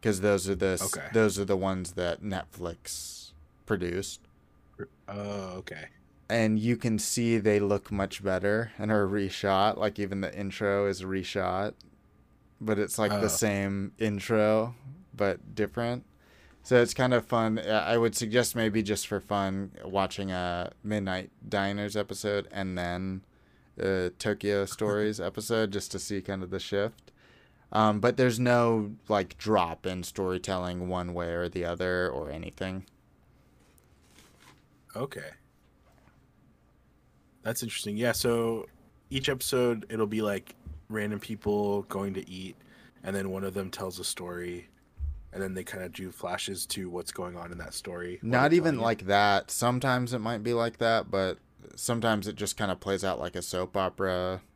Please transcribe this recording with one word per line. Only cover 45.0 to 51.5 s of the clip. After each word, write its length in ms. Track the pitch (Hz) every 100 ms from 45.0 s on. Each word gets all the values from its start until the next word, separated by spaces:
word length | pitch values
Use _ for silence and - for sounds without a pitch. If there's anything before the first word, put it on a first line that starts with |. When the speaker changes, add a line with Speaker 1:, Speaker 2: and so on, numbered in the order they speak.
| - - -
Speaker 2:
and 80 | -
then 120 | 98
they 100 | 92
kinda 260 | 87 101 92
do 220 | 80 92
flashes 540 | 85 90 90 - 95 -
to 220 | - 90
what's 220 | 87 85
going 260 | - 90 87
on 140 | 87
in 60 | 87
that 140 | 82
story. 480 | - - 87 87 90 110
what 0 |
Speaker 1:
Not 220 | 123 143
Speaker 2:
they're 60 | 170
Speaker 1:
even 180 | 160 139
Speaker 2:
telling 40 |
you. 20 |
Speaker 1:
like 220 | 117 110 95
that. 440 | 101 104 98 -
Sometimes 640 | - 120 123 131 123 123
it 60 | 123
might 240 | 110 117
be 100 | 107
like 240 | 117 117 113
that, 340 | 117 113 -
but 260 | 98 95 - _